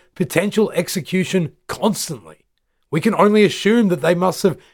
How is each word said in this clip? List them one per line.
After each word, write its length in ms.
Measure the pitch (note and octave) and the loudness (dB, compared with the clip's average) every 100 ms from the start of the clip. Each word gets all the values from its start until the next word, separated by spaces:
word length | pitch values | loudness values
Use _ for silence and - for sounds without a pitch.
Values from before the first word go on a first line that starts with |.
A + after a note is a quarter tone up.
| _ | _
potential 560 | - E3 D#3+ G3+ G#3+ G#3+ | -8 -2 -2 0 0 0
execution 880 | E3 F3+ F#3+ C#3 F#3 F3+ F#3+ D#3 - - | -2 -4 -8 -4 -4 -2 -2 -4 -8 -14
constantly. 720 | - G#3 F#3 - C3 D#2+ D2+ _ _ _ _ _ | -4 -2 -2 -8 -12 -16 -20 _ _ _ _ _
We 80 | D#3+ | -2
can 140 | A3 | 0
only 300 | E3 G3+ G#3+ | 2 4 6
assume 420 | G3 - G3 A#3 G#3 | 4 2 0 2 2
that 140 | E3+ | 0
they 160 | D#3+ F3 | 0 0
must 260 | F#3 - | 0 0
have 180 | G3 - _ | -2 -2 _